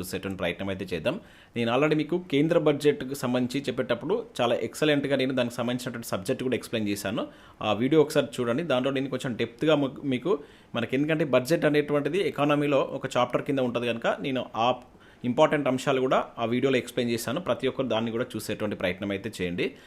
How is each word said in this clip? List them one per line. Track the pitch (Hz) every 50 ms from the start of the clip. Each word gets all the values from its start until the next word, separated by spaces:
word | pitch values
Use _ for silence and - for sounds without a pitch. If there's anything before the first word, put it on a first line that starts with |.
చూసేటువంటి | 90 - - 90 - 98 98 92
ప్రయత్నం | 92 87 85 - 98 98
అయితే | 98 92 101
చేద్దాం. | 90 90 82 78 120 160 233 - - - - - _ -
నేను | 120 117 113 120
already | 131 151 156 156
మీకు | 156 143 151 175 175 180 -
కేంద్ర | 139 139 151 160 170 170
బడ్జెట్కి | 156 151 143 135 143 147 139 - 139 127 135
సంబంధించి | - 135 123 123 123 123 123 131 143 139 127
చెప్పేటప్పుడు | 117 131 117 107 120 113 131 156 202 247 - - - -
చాలా | 123 120 120
ఎక్సలెంట్గా | - - 113 - - 151 151 147 143 135 135 139
నేను | 131 131 131 131
దానికి | 127 123 117 -
సంబంధించినటువంటి | - 117 123 123 123 - 127 120 117 113 -
సబ్జెక్ట్ | 117 98 92 - 131 117
కూడా | 127 131 120
ఎక్స్‌ప్లెయిన్ | - - - - 113 107 101
చేశాను. | 101 101 - 95 110 170 294 - - - - - - -
ఆ | - 107
వీడియో | 104 101 123 135 156 156
ఒకసారి | 143 147 - 147 127 - - -
చూడండి, | 127 117 117 147
దానిలో | 175 156 131 127 127 139
నేను | 139 131 135 127
కొంచెం | 127 123 - 135 113
డెప్త్గా | 104 117 113 - - 151 156 151
ము-, | 143 139 131 143 - -
మీకు | 139 127 117 123 170 214 - - - - - - - -
మనకి | 120 117 - 127
ఎందుకంటే | 135 147 151 160 156 165
బడ్జెట్ | 139 127 127 127 131 170 165 160
అనేటువంటిది | 151 147 147 147 147 147 143 139 147 156 196 180 143
ఎకానమీలో | - - 143 147 147 147 147 147 139 135
ఒక | 165 - - 131 - 127 -
చాప్టర్ | 123 123 123 - -
కింద | - - 139 135
ఉంటుంది | 127 120 113 120 120
కనుక | 120 113 117 120 196 - -
నేను | 170 143 131 127 - - -
ఆ | 107 113 123 127 - - - - - - - - - -
ఇంపార్టెంట్ | 123 120 156 156 143 156 147 139 131
అంశాలు | 131 127 - 147 135 131
కూడా | 127 131 165 226 - - - 123
ఆ | 117
వీడియోలో | 113 120 123 127 139 131
ఎక్స్‌ప్లెయిన్ | 120 117 - - 131 120 120
చేశాను. | 117 113 - 113 131 175
ప్రతి | 175 131 117 - 135 127
ఒక్కరు | - - 131
దాన్ని | 117 110 110 117 117
కూడా | 110 117 127 - -
చూసేటువంటి | 110 - - 104 98 107 104 101
ప్రయత్నం | 92 98 92 90 92 101 101
అయితే | 101 95 - 113 - -
చేయండి. | 90 87 87 98 156 - - - -